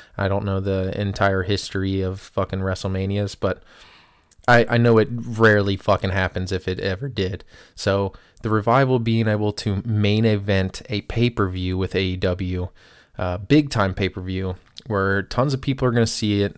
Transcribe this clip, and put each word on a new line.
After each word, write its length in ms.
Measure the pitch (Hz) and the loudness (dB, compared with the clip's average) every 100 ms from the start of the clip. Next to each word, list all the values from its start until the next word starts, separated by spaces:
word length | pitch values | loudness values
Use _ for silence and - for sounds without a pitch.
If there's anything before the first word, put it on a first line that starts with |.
| - - | -16 -4
I 120 | 98 | -2
don't 160 | 98 | 0
know 160 | 101 95 | 0 -2
the 380 | 95 95 92 - | 0 -2 -2 -2
entire 420 | 101 95 98 95 | -4 0 2 2
history 600 | 92 101 - 98 95 95 | 0 -2 -4 -4 -2 -2
of 180 | 92 95 | -2 -6
fucking 400 | - - 95 98 | -6 -4 -4 -4
WrestleManias, 760 | 95 92 98 95 98 101 101 - | -4 -4 -4 -4 -2 -2 -4 -4
but 240 | 98 92 - - - - _ _ _ - - | -4 -4 -8 -20 -20 -20 _ _ _ -6 4
I, 180 | 120 117 | 4 4
I 100 | 120 | 2
know 200 | 120 113 | 4 4
it 100 | 104 | 4
rarely 640 | 120 - 110 113 104 101 98 | -2 -6 4 6 6 4 0
fucking 340 | - 98 98 | 0 0 2
happens 400 | 95 92 - 92 | 0 -2 -2 -4
if 160 | 95 - | -4 -4
it 140 | 90 | -4
ever 280 | 98 92 139 | -4 -6 -6
did. 360 | - 92 98 - - - | -4 -4 -4 -12 -20 -20
So 380 | - - 98 98 - _ _ | -6 -2 0 0 -6 _ _
the 80 | 113 | -2
Revival 480 | 107 107 123 135 127 | 0 4 4 4 2
being 300 | 117 113 110 | 2 2 2
able 240 | 107 104 | 0 0
to 300 | - - 101 | -2 -2 -2
main 400 | 117 107 101 107 | 0 2 2 4
event 580 | 113 107 101 98 95 - - | 4 2 2 0 0 -4 -6
a 140 | 104 | -6
pay-per-view 760 | - - 120 117 98 92 92 92 | -4 0 0 0 -2 -2 -2 -2
with 160 | 92 | -2
A 80 | 90 | -2
E 140 | 95 92 | -2 -2
W, 520 | 95 90 92 90 90 - - - _ - | -2 -2 -4 -4 -6 -10 -20 -20 _ -6
uh, 220 | 92 90 | -4 -4
big 320 | 101 147 143 | 2 2 4
time 240 | 113 98 | 0 0
pay-per-view 600 | 92 95 98 92 92 92 90 _ - - | 0 -4 -4 -6 -6 -6 -8 _ -18 -4
where 360 | 104 98 98 | 0 0 0
tons 320 | 95 - 139 | -2 -2 0
of 60 | 135 | -2
people 260 | 143 135 127 | -2 -2 0
are 60 | |
gonna 140 | 117 113 | 2 2
see 360 | - 107 101 | 0 0 0
it, 140 | 101 | 0